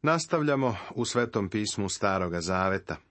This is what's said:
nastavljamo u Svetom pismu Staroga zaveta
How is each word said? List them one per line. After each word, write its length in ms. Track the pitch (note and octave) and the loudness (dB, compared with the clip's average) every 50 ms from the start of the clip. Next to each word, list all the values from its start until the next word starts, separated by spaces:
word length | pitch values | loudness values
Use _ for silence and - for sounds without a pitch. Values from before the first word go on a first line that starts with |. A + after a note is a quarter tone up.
nastavljamo 760 | - D3+ E3 E3 - - - E3 D3+ D3 C#3+ C#3 C3+ B2 G#2+ G2+ - - - | 4 4 2 2 2 0 0 0 2 2 2 2 2 0 0 -2 -8 -10 -4
u 100 | A2+ A#2+ | -4 -4
Svetom 440 | - - A#2+ A#2+ A#2 - A2+ G2+ F2+ | 0 2 0 0 2 0 -2 -2 0
pismu 400 | - G#2+ G#2 G#2 - - G2+ F#2+ | -2 -2 -2 -2 -2 -2 -2 -2
Staroga 520 | - - A2 G2 G2 F#2+ F#2 F2 E2+ F2 | -2 0 2 2 2 2 0 0 -2 -4
zaveta 560 | E2 F2 F#2 F#2 F#2 F#2+ F#2+ F#2+ F#2 - F2+ D#2+ _ _ | -2 0 0 2 2 2 0 -2 -4 -6 -10 -10 _ _